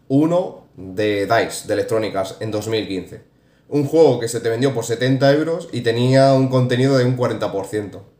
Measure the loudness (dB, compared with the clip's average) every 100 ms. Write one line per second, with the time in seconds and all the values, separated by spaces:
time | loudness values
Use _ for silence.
0 | -2 0 2 0 -2 -8 -20 -20 -12 -4
1 | -2 0 0 0 0 -6 -4 -4 -2 -2
2 | -2 -4 -6 -8 -6 -6 -4 -4 -4 -6
3 | -8 -16 -20 _ _ _ _ -4 0 4
4 | 6 4 -2 -4 -2 0 0 -2 -4 -2
5 | 0 2 4 2 0 -4 -6 -4 -2 0
6 | 2 6 6 4 2 2 2 2 2 2
7 | 2 0 -2 -2 -4 -6 -4 -6 -6 -12
8 | -20